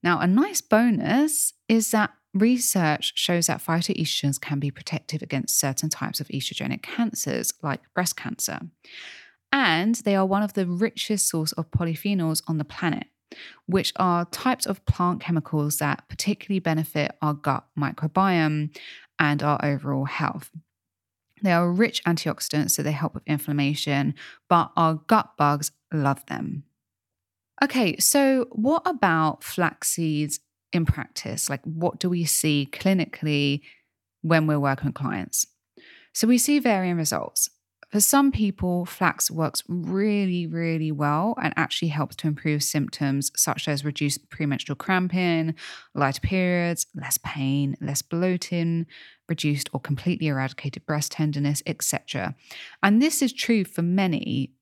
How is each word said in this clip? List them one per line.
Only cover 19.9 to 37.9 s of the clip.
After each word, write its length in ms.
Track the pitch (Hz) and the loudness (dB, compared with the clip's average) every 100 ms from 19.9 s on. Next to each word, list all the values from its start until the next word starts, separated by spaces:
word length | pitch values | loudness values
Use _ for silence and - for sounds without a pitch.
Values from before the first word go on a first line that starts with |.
| 135 139 | -2 -2
health. 460 | - 156 - - 160 _ _ _ _ _ _ _ _ | -2 -2 -4 -12 -20 _ _ _ _ _ _ _ _
They 80 | 202 | 2
are 180 | 170 175 | 4 4
rich 320 | 180 226 - - | 4 2 2 0
antioxidants, 680 | 165 - 147 - 151 - | 0 0 -4 -2 -2 0
so 100 | - | 0
they 120 | 147 | 0
help 200 | 147 156 | -2 -4
with 140 | 151 - | -6 -4
inflammation, 880 | 151 - 147 143 147 - 143 143 147 - - _ | -4 -2 0 2 0 0 0 0 -4 -10 -20 _
but 240 | 175 - - | 4 4 2
our 180 | 165 156 | 2 2
gut 400 | _ 220 - - | _ 2 2 0
bugs 360 | 147 147 151 _ _ | 2 2 -4 _ _
love 340 | 160 139 135 - | 0 0 0 -4
them. 360 | 60 - - - _ _ _ _ _ _ _ _ - | -8 -8 -8 -12 _ _ _ _ _ _ _ _ -2
Okay, 360 | 277 254 208 - | 0 2 2 2
so 500 | - 285 269 262 240 | 2 4 4 4 0
what 300 | - 226 330 370 | 0 2 2 0
about 580 | 302 196 165 156 - | 0 2 4 2 0
flax 460 | - - 170 - - | -8 -2 -2 -2 -6
seeds 500 | - 165 147 151 - _ _ _ | -2 0 0 -2 -6 _ _ _
in 140 | 170 160 | -2 2
practice? 640 | - - - - - - | 0 -2 -10 -8 -6 -4
Like, 120 | 139 - | -4 -6
what 340 | 160 175 - | -2 -2 -2
do 100 | 185 | -2
we 140 | 175 | 0
see 460 | 165 - 160 147 139 | 0 0 2 2 0
clinically 880 | - 190 190 165 - 156 147 143 143 - - _ _ _ _ | -2 2 2 0 -4 -2 2 2 0 -6 -20 _ _ _ _
when 260 | 160 165 156 | 2 4 4
we're 120 | 147 | 2
working 280 | 143 135 139 | 2 0 -2
with 80 | 117 | -4
clients? 500 | 135 - - - - _ _ _ - - _ | -4 -4 -6 -6 -6 _ _ _ -20 -20 _
So 120 | - 220 | -2 4
we 120 | 247 | 4
see 200 | - 294 | 4 2
varying 380 | 247 202 185 175 | 4 2 2 0
results. 540 | 156 76 - - - _ _ _ - | 0 -2 -4 -4 -4 _ _ _ -4